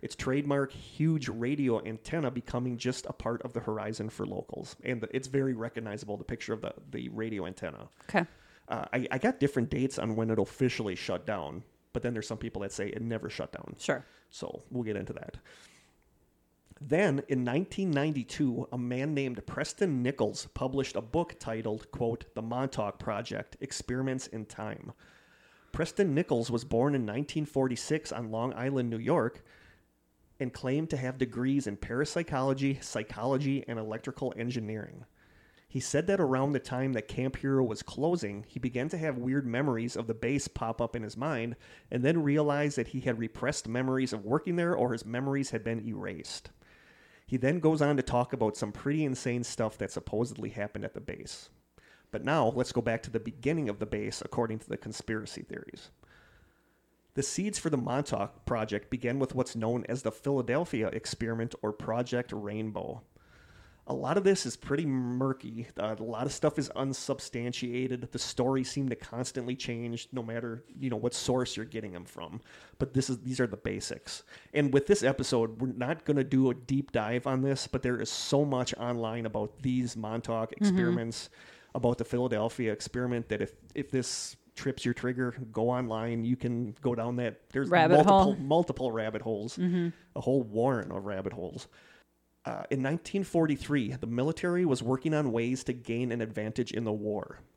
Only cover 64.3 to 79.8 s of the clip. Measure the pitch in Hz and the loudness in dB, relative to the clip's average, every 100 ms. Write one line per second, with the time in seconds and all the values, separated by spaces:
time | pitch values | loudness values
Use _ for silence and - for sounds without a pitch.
64.3 | 190 123 - - 143 160 131 123 123 135 | 4 2 -6 -2 0 2 0 0 0 0
65.3 | 131 - 113 113 - 107 104 113 113 135 | 0 -6 -10 -10 -4 -2 -2 -4 -2 -4
66.3 | - 156 147 135 - 135 131 - 135 - | 2 2 2 -2 -2 -2 -2 -2 -4 -4
67.3 | 120 120 120 123 123 127 123 120 123 - | -4 -4 -2 -2 0 0 -2 -4 -4 -4
68.3 | - 127 135 131 - 135 117 - 113 131 | 2 2 4 0 0 -2 -2 -6 -4 -4
69.3 | - 120 127 - 117 120 117 - 131 113 | -4 -4 -4 -4 -4 -4 -6 -6 -6 -4
70.3 | 117 117 113 - - 131 110 117 - - | -4 -4 -8 -12 -6 -2 0 0 0 2
71.3 | 127 123 - 113 113 107 90 90 - 82 | 2 2 -2 -6 -6 -6 -10 -12 -12 -10
72.3 | 104 - - - - 135 127 - 123 127 | -10 -14 -20 -20 -4 0 2 2 -2 -2
73.3 | 127 123 92 107 98 - - - - - | 0 0 0 -4 -4 -6 -8 -10 -14 -14
74.3 | - - 147 143 135 139 - 123 131 127 | -20 -4 2 6 4 6 4 4 2 2
75.3 | 123 113 113 131 123 123 160 - 139 131 | 2 2 0 -4 -2 -2 -2 2 2 6
76.3 | 131 131 135 - 135 139 117 107 120 127 | 6 6 4 0 0 2 0 2 0 2
77.3 | 131 135 135 - 131 127 120 - - - | 2 2 0 0 -2 0 0 -2 -4 2
78.3 | 139 147 127 123 - 120 120 113 117 113 | 4 6 2 0 -2 -2 0 0 -2 -2
79.3 | 104 104 - 131 127 | -2 -2 -2 0 2